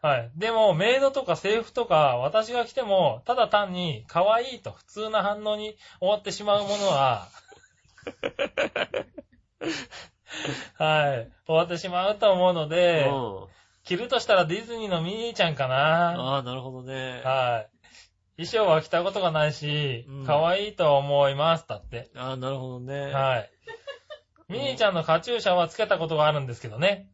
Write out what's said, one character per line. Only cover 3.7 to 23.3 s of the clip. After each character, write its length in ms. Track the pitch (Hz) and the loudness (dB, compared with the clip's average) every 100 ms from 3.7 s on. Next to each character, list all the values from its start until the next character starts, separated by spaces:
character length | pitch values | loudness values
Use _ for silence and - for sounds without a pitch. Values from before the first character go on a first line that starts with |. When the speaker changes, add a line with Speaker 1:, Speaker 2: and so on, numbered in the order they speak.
Speaker 1:
に 300 | 180 180 120 - | -4 -4 -6 -4
可 160 | 170 190 | 0 4
愛 240 | 226 254 247 | 2 0 -10
い 60 | |
と 100 | - | -14
普 120 | - | -16
通 260 | _ 208 220 | _ -10 -2
な 120 | 220 | 0
反 220 | 196 208 | 0 -2
応 120 | 214 214 | -4 -4
に 200 | 214 214 - - | -6 -14 -20 -4
終 80 | - | 0
わ 80 | 214 | 0
っ 60 | |
て 100 | 202 | -2
し 100 | 190 | -6
ま 160 | 208 202 | 0 0
う 40 | |
も 160 | 202 208 | 2 0
の 100 | 196 | 2
は、 400 | 147 135 113 87 - _ - _ _ _ _ - | 4 2 2 -6 -20 _ -20 _ _ _ _ -16
<laughs> 1040 | - - - - - 285 - - - - - - _ _ _ - 320 - - - _ _ - 143 131 - _ | -8 -10 -6 -8 -4 -4 -4 -6 -6 -10 -16 -20 _ _ _ -8 -8 -12 -18 -20 _ _ -10 -8 -8 -12 _
は 360 | 156 156 143 131 | 0 2 2 0
い。 140 | 113 _ - | -6 _ 0
終 80 | 160 | 0
わ 80 | |
っ 40 | 170 | 2
て 80 | 170 | -4
し 120 | 185 | -4
ま 200 | 180 190 | -2 0
う 80 | 208 | 2
と 140 | 220 | 4
思 180 | 185 185 | 6 4
う 40 | |
の 140 | 170 151 | 2 0
で、 400 | 165 175 165 139 | 4 4 4 2
Speaker 2:
う 340 | 139 117 95 | 0 -4 -8
ん。 20 | 95 _ _ _ | -14 _ _ _
Speaker 1:
着 120 | - 175 | -8 -6
る 120 | 240 | -2
と 120 | 254 | -2
し 60 | - | 4
た 80 | 202 | 4
ら 80 | 165 | 4
デ 160 | 190 | -2
ィ 40 | 226 | -6
ズ 100 | 233 | -10
ニ 100 | 220 | -4
ー 20 | |
の 140 | 175 | -4
ミ 120 | 165 | -4
ニ 160 | 220 233 | -6 -8
ー 40 | |
ち 80 | 220 | -2
ゃ 80 | 175 | -2
ん 40 | |
か 140 | 143 131 | 0 -2
な。 420 | 131 151 160 175 | 0 2 2 0
Speaker 2:
あ 240 | 170 127 139 | -2 -2 -4
あ、 40 | |
な 120 | 123 | -4
る 80 | 131 | -10
ほ 80 | 127 | -10
ど 120 | 127 | -12
ね。 380 | 127 131 131 123 | -10 -8 -8 -6
Speaker 1:
は 440 | 127 131 123 117 107 _ - - - _ _ - | -2 0 0 -2 -6 _ -20 -20 -20 _ _ -12
い。 80 | 170 | -4
衣 180 | 226 | 0
装 60 | 202 | 4
は 100 | 160 | 4
着 80 | 156 | 2
た 140 | 170 | -2
こ 80 | 180 | 0
と 80 | 196 | 0
が 120 | 180 | 0
な 140 | 156 151 | 2 0
い 60 | |
し、 540 | 147 147 147 143 120 131 | -2 -4 -4 -4 -6 -12
Speaker 2:
う 140 | 139 | -10
ん。 20 | |
Speaker 1:
可 220 | 135 151 165 | 0 2 2
愛 240 | 190 208 | 0 -2
い 60 | 208 | 0
と 200 | 165 139 | 4 4
思 320 | 143 143 139 | 4 4 4
い 60 | |
ま 240 | 139 156 165 | 4 2 0
す。 80 | - | -2
だ 80 | 104 | -12
っ 80 | |
て。 260 | - 117 - 120 | -10 -14 -14 -10
Speaker 2:
あ 160 | 127 | -8
あ、 40 | 131 | -6
な 140 | 127 | -6
る 80 | 135 | -6
ほ 100 | 131 | -8
ど 100 | 127 | -10
ね。 320 | 127 139 139 | -10 -8 -4
Speaker 1:
は 260 | 139 135 | 0 0